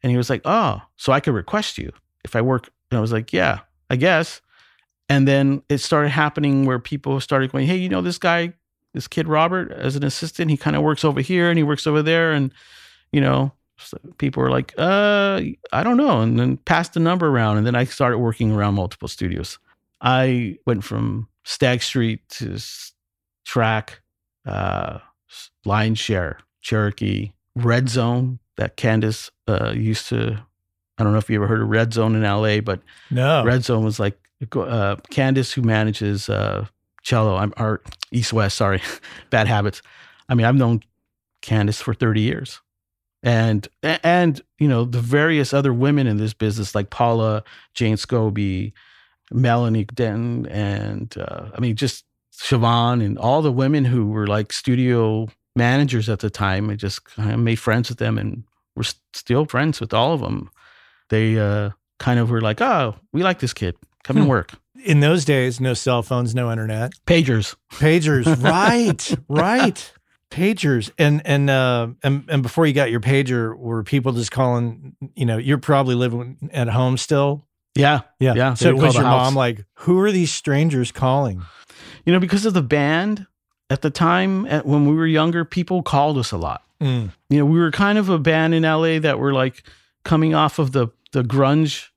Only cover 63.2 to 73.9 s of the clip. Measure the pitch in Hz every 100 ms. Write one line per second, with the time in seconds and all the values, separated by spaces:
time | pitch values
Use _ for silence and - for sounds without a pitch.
63.2 | 185 180 127 - 92 - _ _ - 139
64.2 | 147 123 - - _ 254 247 147 147 175
65.2 | 143 139 127 120 131 120 - 123 110 123
66.2 | 123 120 120 113 110 110 123 - - 170
67.2 | 139 113 104 - _ - 151 170 156 139
68.2 | 123 143 120 - 208 240 226 143 - -
69.2 | - 143 175 240 254 - - _ _ _
70.2 | _ 143 190 214 156 123 104 - 151 147
71.2 | 151 143 143 135 127 123 117 123 143 139
72.2 | 131 147 123 - 160 139 131 117 107 139
73.2 | 131 127 113 113 123 113 101